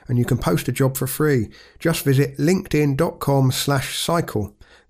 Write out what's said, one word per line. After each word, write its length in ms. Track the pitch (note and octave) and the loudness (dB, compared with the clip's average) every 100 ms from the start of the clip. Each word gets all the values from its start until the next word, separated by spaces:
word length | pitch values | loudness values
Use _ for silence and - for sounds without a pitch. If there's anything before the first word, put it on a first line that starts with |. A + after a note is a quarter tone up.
| - | -4
and 100 | B2 | -2
you 60 | |
can 140 | A#2+ B2+ | 0 0
post 320 | E3 E3+ - | 0 0 -2
a 20 | |
job 240 | B2+ C3+ C3+ | 0 0 0
for 120 | C3 | -4
free. 420 | - D3+ C3 G2+ - - - | -2 0 0 -2 -8 -20 -4
Just 260 | E3 D#3+ C#3 | -2 0 2
visit 320 | C3 C3+ C#3 | 2 2 0
linkedin 580 | D3 F#3+ - D3+ D3 C3+ | 0 0 0 0 2 2
dot 240 | E3+ - | -2 -2
com 320 | - C#3 C3 | 0 2 2
slash 460 | C3+ - C3+ - - | 2 0 -2 -2 -6
cycle. 580 | - E3+ - G#2+ G2+ - - - | -2 -2 -2 -4 -6 -10 -20 -20